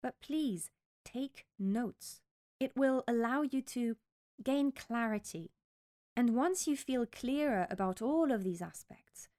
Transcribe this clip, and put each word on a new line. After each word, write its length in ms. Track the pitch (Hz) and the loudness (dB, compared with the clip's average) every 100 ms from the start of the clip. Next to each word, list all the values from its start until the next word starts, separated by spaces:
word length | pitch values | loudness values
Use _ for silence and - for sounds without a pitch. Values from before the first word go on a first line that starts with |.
But 140 | 254 - | -6 -8
please, 520 | - 311 294 180 - _ _ _ - | -4 -2 0 -2 -6 _ _ _ -12
take 400 | 240 277 - - _ | -6 -8 -8 -20 _
notes. 600 | 196 208 247 - - - _ _ _ _ | 0 0 -2 -8 -16 -18 _ _ _ _
It 120 | 262 - | -2 4
will 280 | 269 262 - | 4 4 2
allow 360 | 233 233 269 | 0 2 2
you 180 | 294 262 | 0 -2
to 360 | 262 247 233 226 _ _ _ - | -4 -2 -2 -2 _ _ _ -8
gain 300 | 254 277 285 | -2 2 2
clarity. 800 | 262 - 233 226 208 - 165 165 _ _ _ _ _ _ - | -2 -6 -2 0 -2 -4 -12 -12 _ _ _ _ _ _ 2
And 180 | 240 233 | 4 4
once 320 | 311 370 - | 2 2 0
you 80 | 277 | -2
feel 300 | - 254 240 | 0 0 0
clearer 640 | - 247 277 294 208 180 | -2 -2 2 2 2 0
about 320 | 190 190 185 | 0 -2 0
all 300 | 226 311 320 | 0 4 4
of 120 | 226 | 2
these 200 | 190 170 | 0 -4
aspects 640 | 170 - - - _ - - | -8 -12 -20 -20 _ -20 -20